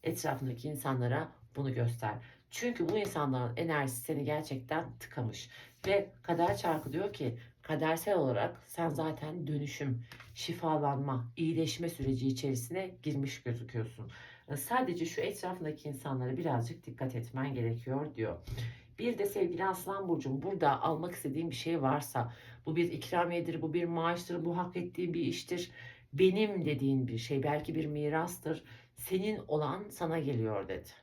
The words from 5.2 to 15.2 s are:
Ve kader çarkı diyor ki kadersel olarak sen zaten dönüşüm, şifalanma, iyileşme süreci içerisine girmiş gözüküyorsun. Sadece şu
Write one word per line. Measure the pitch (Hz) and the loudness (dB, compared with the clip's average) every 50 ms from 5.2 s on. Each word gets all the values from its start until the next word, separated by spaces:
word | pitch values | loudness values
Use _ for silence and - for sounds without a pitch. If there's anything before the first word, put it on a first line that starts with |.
| 120 110 - - - - - - - - - _ - | -2 -2 -4 -6 -12 -14 -16 -18 -20 -20 -18 _ 2
Ve | 185 202 202 196 - - - - | 4 4 4 4 2 -8 -12 -2
kader | - 170 165 170 175 - | 0 4 4 6 4 4
çarkı | - - 175 160 156 156 143 131 | 2 2 2 2 2 0 -2 -2
diyor | 165 196 202 - | -2 -2 -2 -2
ki | - 147 120 113 - - - - _ - | -2 -2 -2 -2 -4 -10 -18 -20 _ -4
kadersel | - 156 143 160 156 165 165 - 208 202 | -2 0 2 4 2 2 2 2 2 4
olarak | 180 147 131 120 104 - - - - - | 4 4 4 4 2 2 0 -2 -6 -16
sen | - - - 170 165 | -12 -4 -2 0 0
zaten | 143 156 156 160 151 - 151 156 160 180 151 | 2 0 0 0 -2 -4 -6 -6 -6 -4 -4
dönüşüm, | 139 147 143 143 135 - - 147 135 120 117 - - - - - - - | -2 -2 -2 -2 -4 -4 -2 -2 0 0 -2 -4 -10 -14 -18 -18 -18 -12
şifalanma, | - - - 165 - 170 160 156 151 147 143 139 135 139 143 131 123 120 - - | -8 -6 -4 -4 0 2 2 4 4 4 2 2 2 0 0 0 -2 -2 -4 -4
iyileşme | - 165 160 165 160 160 147 - - 170 170 | -2 0 2 4 2 2 2 0 -2 -2 -4
süreci | - - 135 135 131 123 123 135 | -2 0 0 0 2 2 2 2
içerisine | 131 - - 139 131 120 - - 165 185 190 185 180 - - | 2 2 0 0 0 0 -2 -4 -4 -4 -4 -4 -8 -6 -4
girmiş | 151 143 139 135 131 - - - | -2 0 0 -2 -2 -4 -6 -4
gözüküyorsun. | 123 117 117 117 - - 117 110 - - - 117 - - - - - - - - - 147 | -4 -4 -4 -4 -4 -4 -4 -4 -4 -6 -12 -12 -12 -12 -16 -18 -20 -20 -20 -10 -6 -6
Sadece | - - - 240 254 262 262 339 - 320 | -6 -2 0 2 2 2 2 0 -2 -2
şu | 320 - - | -2 0 -2